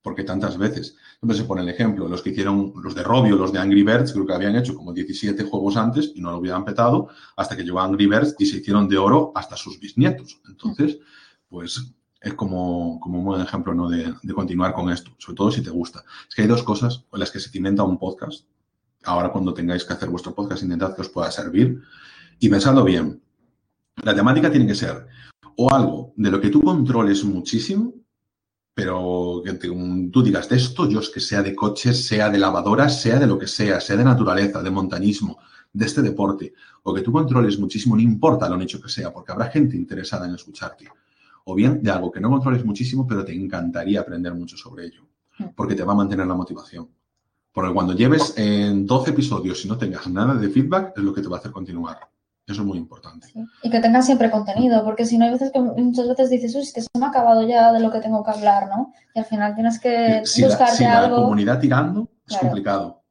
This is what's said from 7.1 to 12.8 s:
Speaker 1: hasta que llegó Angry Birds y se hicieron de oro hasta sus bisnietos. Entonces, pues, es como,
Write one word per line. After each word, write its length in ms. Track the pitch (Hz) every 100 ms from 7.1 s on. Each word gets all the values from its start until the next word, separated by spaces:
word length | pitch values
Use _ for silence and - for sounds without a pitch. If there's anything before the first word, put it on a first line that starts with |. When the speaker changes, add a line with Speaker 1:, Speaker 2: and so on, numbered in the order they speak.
| - - -
Speaker 1:
hasta 200 | 98 -
que 60 |
llegó 180 | 87 90
Angry 260 | 95 101 101
Birds 260 | 107 147 -
y 80 | 101
se 100 | -
hicieron 320 | - 104 98
de 100 | 95
oro 320 | 98 139 - -
hasta 200 | - -
sus 220 | - 85
bisnietos. 640 | 101 - 160 127 - - _
Entonces, 500 | 98 110 - 147 147 _ - _ _ _
pues, 440 | 90 87 123 127 _ _ _
es 140 | 104
como, 640 | 98 101 90 90 87